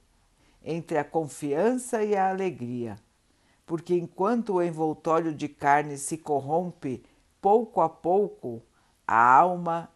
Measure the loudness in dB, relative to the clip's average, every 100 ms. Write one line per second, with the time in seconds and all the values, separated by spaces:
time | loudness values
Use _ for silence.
0 | _ _ _ _ _ _ -8 -8 -4 -4
1 | -2 -4 -4 -8 -4 0 0 0 -4 -4
2 | 0 0 0 0 -4 -4 -8 -8 -8 -10
3 | _ _ _ _ _ _ -8 -8 -2 -2
4 | -2 -2 0 0 0 0 0 0 -2 -2
5 | 0 0 0 -6 -8 -2 2 2 2 -8
6 | -8 -10 -4 -4 -2 -4 -4 -8 -10 -10
7 | -12 _ _ _ 2 2 2 0 0 0
8 | 0 0 0 -4 -12 -12 -16 _ _ _
9 | 0 4 8 8 6 2 -4 -6 -8